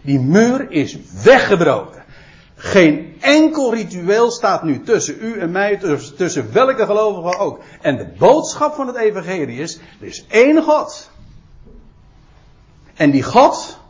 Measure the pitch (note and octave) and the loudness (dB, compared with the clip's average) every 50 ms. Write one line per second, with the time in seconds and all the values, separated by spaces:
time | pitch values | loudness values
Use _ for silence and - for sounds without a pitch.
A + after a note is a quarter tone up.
0 | _ C#3+ C#3 C3+ B2+ C3 D#3+ G#3 A3+ A#3+ B3 C4+ C#4 - - D3+ C3 - - - | _ -2 -2 0 0 2 4 4 4 4 2 -2 -6 -4 -2 -4 -4 -4 -8 -16
1 | - - F2 F#2+ G2+ - C4+ B3+ - - G#3 F3 E3+ D3+ B2+ G#2+ F#2+ - - - | -20 -18 -16 0 4 6 6 6 4 2 0 2 2 0 0 -2 -4 -10 -18 -20
2 | - _ - - - - - - _ _ _ - - - - G3 F3 D#3 D3 - | -20 _ -20 -20 -20 -20 -20 -20 _ _ _ -16 -10 0 2 4 4 4 4 0
3 | - - - - - C4 C#4+ D#4 D#4 D#4 D#4+ D4+ C#4 A#3+ A3+ A3+ G#3+ E3+ - F3+ | -6 -14 -18 -4 0 2 4 4 4 2 2 0 -2 -2 -2 -4 -6 -8 -10 -8
4 | E3+ F3 G3+ A3 A#3 A#3+ - - - G#3 F#3 E3 - E3 C#3 A#2+ - - A#3 F3+ | -2 0 2 2 2 2 0 -2 -2 -2 -2 0 -2 -4 -4 -4 -2 0 0 0
5 | - - D3 - A3 A3+ A#3 G3+ F#3 E3 F3 F#3 G3+ G#3 G#3 F#3+ G3 F#3 D3 B2+ | 0 -4 -10 -10 -10 -10 -8 -8 -8 -6 -4 -2 -2 -2 -2 -4 -2 -4 -4 -4
6 | - - - - F#3 E3+ - D3+ A#2+ G#2+ A2 G#3 C4 C4+ C4 A3 G#3+ F3 G#3 G#3 | -6 -12 -8 -6 -6 -4 -4 -6 -8 -2 0 2 2 2 2 -2 -2 -2 0 0
7 | A3 G#3+ G3+ F3+ E3 F3 F3 - G3+ D3+ A#2 - - - - - - D#3+ C3+ A#2+ | 0 -2 -2 -4 -6 -6 -4 -4 -4 -6 -6 -12 -20 -20 -20 -8 -4 -4 -4 -4
8 | - - - - D#3+ F#3+ C4 D#4 D#4 - - - D4 D4 D4 - C4+ B3 B3 B3 | -8 -14 -6 2 4 4 4 4 2 -4 -6 -4 -4 -4 -4 -4 -8 -8 -4 -2
9 | A3+ G#3+ F#3+ F#3+ E3+ F3 F#3+ F#3 D3 B2 A#2+ B2 D#3 E3 - - - - - _ | -2 -2 -2 -2 -8 -8 -6 -6 -6 -8 -8 -10 -10 -12 -12 -16 -20 -20 -20 _
10 | - G2 - - - - - G#3+ B3 C#4 D#4 E4 D#4+ D4+ D4+ D4 - - - - | -18 -18 -18 -18 -16 -2 4 4 4 6 4 2 2 2 0 0 0 -6 -14 -18
11 | - - _ - - - - - _ _ - - - - - - - - _ _ | -20 -20 _ -20 -20 -20 -20 -20 _ _ -20 -20 -20 -20 -20 -20 -20 -20 _ _
12 | _ _ _ - _ _ _ _ _ _ _ _ _ _ _ _ _ _ _ - | _ _ _ -20 _ _ _ _ _ _ _ _ _ _ _ _ _ _ _ 0
13 | D#3+ C#3+ C#3 C3+ A#2+ - - A#3 C4+ E4+ - - - - - - - - | 0 2 2 2 -2 2 4 4 4 4 4 -2 -10 -16 -18 -20 -20 -20